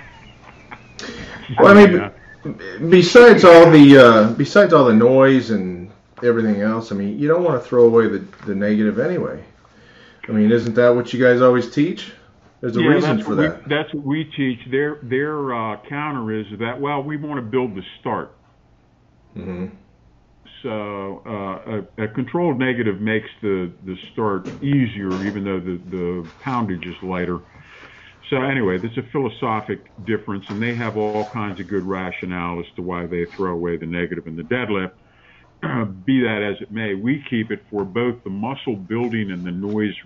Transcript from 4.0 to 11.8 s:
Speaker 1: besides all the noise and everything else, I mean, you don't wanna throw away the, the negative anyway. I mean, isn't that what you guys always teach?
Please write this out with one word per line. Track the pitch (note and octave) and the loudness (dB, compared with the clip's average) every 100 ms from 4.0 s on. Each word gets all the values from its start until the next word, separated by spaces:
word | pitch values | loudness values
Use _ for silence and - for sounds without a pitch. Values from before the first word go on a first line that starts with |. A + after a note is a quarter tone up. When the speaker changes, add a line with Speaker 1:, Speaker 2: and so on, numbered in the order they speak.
| A#2+ A2 A2 | 10 8 4
Speaker 1:
besides | A#2 C#3 G3+ G3+ | 2 2 4 6
all | D#3 B2+ | 6 6
the | |
noise | A2 A#2+ C3+ C3+ C3 A2+ | 4 4 6 4 4 0
and | G#2 F#2 F2+ F#2+ - _ - | -4 -6 -10 -14 -20 _ -4
everything | A#2+ A2+ A2 G2+ | -2 0 0 -2
else, | G#2+ A2+ A2 | -2 -4 -6
I | G2 | -8
mean, | G2+ C#3 | -6 -4
you | D3 | -2
don't | F3 | 0
wanna | E3+ B2+ | 0 -4
throw | - B2 A#2 | -2 4 4
away | A#2 G#2+ | 4 2
the, | G2 - - G#2+ | -2 -10 -14 -10
the | |
negative | G2 G#2 G#2+ G#2+ G2+ | -4 -2 0 -2 -2
anyway. | D#3 F3 - C#3 - _ _ _ _ _ - _ - | -4 -4 -8 -10 -18 _ _ _ _ _ -20 _ -6
I | |
mean, | G#2+ G#2+ | 0 2
isn't | A#2 A#2 | 2 0
that | A2 A#2+ | 2 2
what | B2 A#2+ | 2 -2
you | A#2+ | 0
guys | B2+ B2 | 2 4
always | B2+ B2 A#2 | 4 2 0
teach? | C#3+ | -2